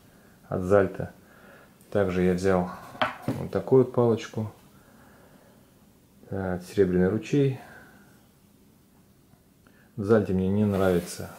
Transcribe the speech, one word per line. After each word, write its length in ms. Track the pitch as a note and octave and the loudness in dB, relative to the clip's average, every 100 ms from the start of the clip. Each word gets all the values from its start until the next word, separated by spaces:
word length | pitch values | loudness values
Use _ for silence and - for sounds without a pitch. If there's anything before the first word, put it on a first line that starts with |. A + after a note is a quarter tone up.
| - - - - - | -20 -20 -20 -20 -8
от 120 | F#2+ | -6
Зальта. 500 | F#2 G2+ F#2+ - F2 - - - - - - _ - | 2 4 2 -4 -12 -14 -20 -20 -20 -20 -20 _ -4
Также 320 | G#2 F#2 F2+ | -2 0 2
я 100 | F2+ | 0
взял 380 | F2+ F#2+ F#2 F2 - - - - - - | 2 2 0 -2 -8 -18 -6 -6 -6 -8
вот 240 | A#2 F2+ | -6 -6
такую 320 | G2 - C3 | -6 2 4
вот 100 | B2 | 4
палочку, 580 | - A#2 A2+ - A#2 G#2+ - - - - - - - - - - - _ _ _ _ _ _ - | 2 2 0 -4 -8 -10 -12 -20 -20 -20 -20 -20 -20 -20 -20 -20 -20 _ _ _ _ _ _ -10
э, 300 | G2 F#2 F2+ - | -6 -4 -6 -4
Серебряный 420 | G#2 F#2 F2+ F#2 | 2 2 4 2
ручей. 500 | A2 - C#3+ C3+ B2 - - - - - - _ _ _ _ _ _ _ _ _ _ _ _ _ _ _ _ _ - | 0 -2 0 0 -2 -12 -20 -20 -20 -20 -20 _ _ _ _ _ _ _ _ _ _ _ _ _ _ _ _ _ -6
В 60 | |
Зальте 300 | G2+ A2 G2 | 2 2 4
мне 140 | F#2 F#2 | 0 2
не 180 | G2+ G#2 | 2 2
нравится 640 | F#2+ F#2+ F2 F2 - F#2 | 2 2 2 -2 -10 -14